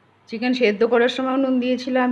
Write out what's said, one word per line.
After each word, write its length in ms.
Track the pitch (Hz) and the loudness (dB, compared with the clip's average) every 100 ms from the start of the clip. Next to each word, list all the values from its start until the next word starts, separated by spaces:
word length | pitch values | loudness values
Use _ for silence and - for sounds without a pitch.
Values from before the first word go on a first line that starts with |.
| _ _ - | _ _ -14
চিকেন 240 | 226 247 254 | -6 -2 2
সেদ্ধ 220 | 220 202 220 | 2 2 2
করার 200 | 233 247 254 | 2 2 0
সময় 200 | 262 262 | -2 -2
নুন 100 | 262 254 | 0 0
দিয়েছিলাম, 440 | 247 247 254 254 247 | 0 -2 -2 -2 0